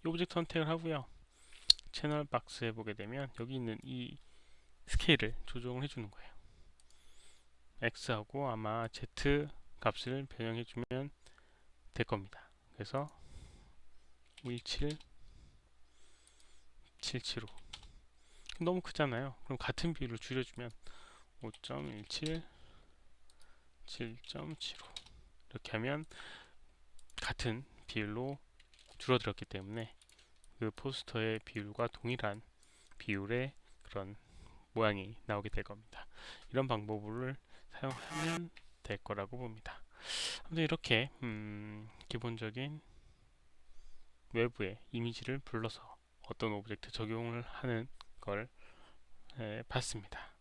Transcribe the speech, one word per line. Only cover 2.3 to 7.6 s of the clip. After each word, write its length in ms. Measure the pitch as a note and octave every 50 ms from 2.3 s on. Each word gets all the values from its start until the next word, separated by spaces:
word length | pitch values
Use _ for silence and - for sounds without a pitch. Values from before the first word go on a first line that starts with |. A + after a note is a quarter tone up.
| - A#2+ - - - - B2 A2+ A2
보게 200 | A2+ G#2+ G#2+ G#2
되면 380 | G#2+ G2+ G#2 A#2+ C3+ C#3 B2+ - -
여기 140 | A#2 B2 C3+
있는 240 | C3 B2 A2+ A2 - -
이 360 | C3+ B2+ B2+ B2 A#2+ - - - - - - - - - - - - - - -
스케일을 480 | - - - - - D#3+ C3+ - - - - -
조정을 360 | - - B2 A#2+ B2 B2 B2+ C3+
해주는 260 | D3 - B2+ A2+ G2+
거예요. 220 | - - - - - - - - - - - - - - - - - - - - - - - - - - - - - -